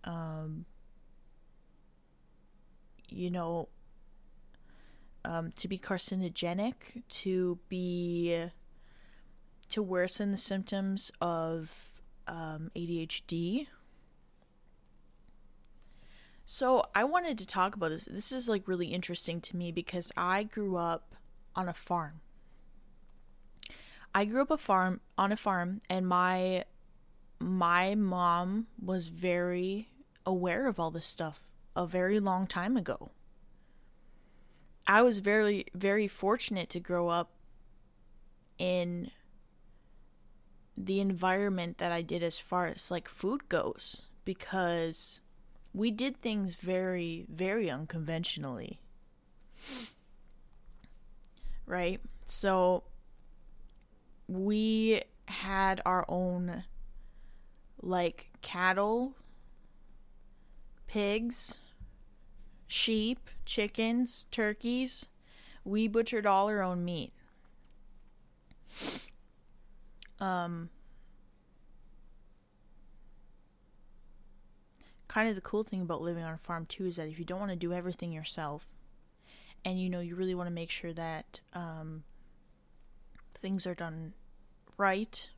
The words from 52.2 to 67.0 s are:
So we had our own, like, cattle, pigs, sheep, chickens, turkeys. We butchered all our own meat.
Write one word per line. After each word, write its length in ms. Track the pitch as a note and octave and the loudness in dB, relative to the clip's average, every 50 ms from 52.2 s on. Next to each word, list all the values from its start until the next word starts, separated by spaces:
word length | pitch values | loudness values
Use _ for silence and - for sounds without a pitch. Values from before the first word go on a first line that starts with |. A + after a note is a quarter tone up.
| - - | -6 -4
So 560 | - - - G3 F#3+ F#3 F#3 F3+ F#3 F3 - - - - - - - - - - - - - - - - - - - - - - - - - - - - - - | -2 2 4 4 6 6 6 6 6 4 0 -6 -16 -16 -16 -20 -20 -20 -20 -20 -20 -20 -20 -18 -16 -16 -16 -18 -18 -20 -20 -20 -20 -20 -20 -20 -20 -20 -10 -6
we 760 | F#3 F#3 F#3+ G3+ G#3+ G#3+ A3 A3 A3 A3 A3 A3 A3 - - - - - - - | -4 -2 0 2 2 2 4 4 4 4 6 6 4 4 2 -4 -14 -20 -14 -10
had 540 | F#3+ - - F#3+ G3 F#3+ G3 F#3+ F#3+ - - | -8 -6 -4 0 2 4 4 4 4 4 2
our 200 | - F#3 F#3 F3 - | 2 4 4 2 2
own, 560 | - F3+ F3+ F3+ F3+ F3+ F3+ F3 E3+ E3+ F3+ - - - - - - - - - - - - - - - - - - - - - - - | 0 0 2 2 2 0 0 -2 -2 -4 -6 -8 -8 -8 -10 -10 -10 -12 -14 -14 -16 -16 -16 -16 -16 -16 -18 -20 -20 -20 -20 -20 -18 -10
like, 500 | - - F#3 F3+ F3 E3+ - - - - - - | -4 0 0 2 2 2 0 -4 -16 -18 -16 -14
cattle, 720 | - - - F3+ F3+ F#3 F#3 F#3+ G3+ G#3 A3 A#3+ B3 C4+ C4 - - - - - - - - - - - - - - - - - - - - - - - - - - - - - - - - - - - | -12 -8 -2 2 4 4 4 4 4 4 2 2 0 -2 -4 -10 -20 -20 -20 -20 -20 -20 -20 -20 -20 -20 -20 -20 -20 -20 -20 -20 -20 -20 -20 -20 -20 -20 -20 -20 -20 -20 -18 -16 -16 -16 -16 -14 -12 -4
pigs, 720 | - A3 G3+ G3+ G#3 A3 A3+ A#3+ A#3+ - - - - - - - - - - - - - - - - - - - - - - - - - - | -2 0 2 2 2 0 0 0 -2 0 -2 -2 -4 -6 -14 -20 -18 -16 -16 -16 -16 -20 -20 -20 -20 -20 -20 -20 -18 -16 -16 -16 -18 -18 -12
sheep, 640 | - - - - - A3 A3 G#3+ A3 B3+ - - - - - - | -4 0 2 2 4 4 4 2 2 0 -2 -6 -12 -8 -6 -4
chickens, 800 | - - - G#3 G#3 - - A3+ A3+ A#3 A#3+ B3+ A#3+ - - - - | -2 0 0 0 0 0 0 2 2 4 2 2 2 0 -6 -8 -8
turkeys. 760 | - - A3 G#3 G#3+ G#3 - A#3 A#3+ B3+ C4 B3+ - - - - - - - - - - - - - - - | 0 2 2 2 2 0 0 0 0 2 0 0 -2 -4 -6 -8 -14 -20 -20 -20 -20 -20 -20 -20 -20 -12 -6
We 240 | F#3+ G3 G#3+ A3 A3+ | -2 2 2 2 4
butchered 380 | G3+ A3+ A3+ A3+ - A3 G#3 | 4 4 2 4 0 2 4
all 240 | G#3 G3 F#3+ G3 G#3 | 6 6 6 6 6
our 140 | G#3+ G#3 F#3+ | 4 2 2
own 200 | F#3 F3+ F3+ F3 | 0 0 0 -2
meat. 300 | F3 F3 D#3+ | -2 -2 -4